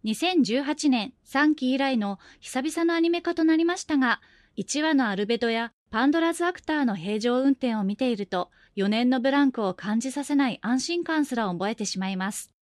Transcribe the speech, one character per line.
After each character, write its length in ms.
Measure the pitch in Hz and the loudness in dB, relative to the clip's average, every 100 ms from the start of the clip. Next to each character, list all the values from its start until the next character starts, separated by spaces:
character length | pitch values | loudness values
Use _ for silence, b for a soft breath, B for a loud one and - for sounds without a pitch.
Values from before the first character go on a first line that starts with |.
二 100 | 220 | -4
千 300 | 220 339 370 | -2 2 2
十 180 | 196 247 | 2 0
八 280 | 277 302 302 | -2 0 2
年 220 | 247 196 _ | 2 -2 _
三 320 | _ 269 302 302 | _ 2 2 2
期 160 | 254 | 0
以 60 | 262 | 0
来 200 | 269 247 | 0 0
の 220 | 202 190 B B | -2 -6 B B
久 240 | - 254 | -8 -4
々 220 | 302 339 | -4 0
の 100 | 339 | 0
ア 60 | 339 | 2
ニ 100 | 339 | 2
メ 100 | 339 | 0
化 140 | 339 | -2
と 80 | 339 | 0
な 140 | 320 320 | 2 4
り 80 | |
ま 120 | 339 359 | 2 -2
し 80 | |
た 140 | - 294 | -2 0
が、 220 | 254 208 b b b | 2 -2 b b b
一 260 | - 185 285 | -12 -6 -2
話 140 | 311 | 2
の 140 | 294 233 | 2 2
ア 80 | 190 | -2
ル 100 | 208 | -2
ベ 120 | 233 | 0
ド 120 | 233 | 0
や 220 | 226 233 _ _ | -2 -6 _ _
パ 160 | 220 269 | 0 2
ン 60 | |
ド 80 | 330 | 4
ラ 120 | 330 | 0
ズ 140 | 339 339 | 0 -2
ア 60 | |
ク 100 | 359 | -4
タ 200 | - 311 | -4 0
ー 20 | |
の 100 | 254 | 0
平 240 | 175 175 214 | -2 -4 -2
常 240 | 240 247 | 0 2
運 80 | 277 | 2
転 240 | 269 247 | 2 -2
を 80 | 220 | -2
見 140 | 190 208 | -2 -2
て 160 | 262 | -2
い 40 | 220 | -2
る 100 | 202 | -2
と、 260 | 180 - b b - | -4 -4 b b -2
四 120 | 196 | 0
年 220 | 220 247 | 2 2
の 100 | 262 | 2
ブ 120 | 262 | 2
ラ 120 | 285 | 4
ン 60 | 285 | 4
ク 140 | 247 | 2
を 100 | 202 | -4
感 240 | 180 190 226 | -4 -2 -2
じ 140 | 262 | -2
さ 100 | 277 | -6
せ 140 | 277 285 | 0 2
な 140 | 269 | 2
い 100 | - | -2
安 180 | 208 254 | -2 -2
心 220 | 262 349 | 0 -4
感 220 | 339 320 | -2 -2
す 100 | 277 | 0
ら 140 | 233 208 | -2 -2
覚 200 | 170 208 | -2 -4
え 60 | |
て 100 | 226 | -4
し 140 | 208 185 | -6 -4
ま 100 | 190 | -4
い 60 | 190 | -4
ま 140 | 190 | -4
す。 220 | - - _ | -6 -14 _